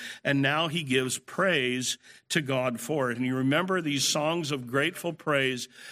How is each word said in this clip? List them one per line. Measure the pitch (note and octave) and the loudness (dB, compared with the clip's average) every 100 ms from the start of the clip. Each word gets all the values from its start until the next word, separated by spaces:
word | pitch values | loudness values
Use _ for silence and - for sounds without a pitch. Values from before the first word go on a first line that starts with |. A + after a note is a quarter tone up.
| - - | -12 -6
and | C#3 C#3 | 0 2
now | C#3 D3+ E3 | 4 2 0
he | E3+ | -2
gives | C#3+ C3 C3 - | 0 2 2 -4
praise | - - F#3+ D#3+ B2+ B2+ B2 - - - _ | -6 0 2 2 2 0 -2 -6 -10 -20 _
to | E3+ | -2
God | C3+ C3 B2+ A#2 | 0 0 0 -2
for | - D3+ B2+ | -4 0 0
it. | A#2 | 0
And | B2+ | 0
you | C3 | 2
remember, | C3 D3+ F#3 F#3 | 4 2 2 0
these | D#3 C#3+ - | 0 0 0
songs | D#3 D3+ F3 D3 | 0 0 -2 -2
of | C#3+ A#2+ | -6 -2
grateful | C3+ D#3 E3+ E3+ | 0 0 -2 -6
praise | D#3+ - C#3+ C3 B2 - - - | -6 0 2 2 -2 -6 -14 -18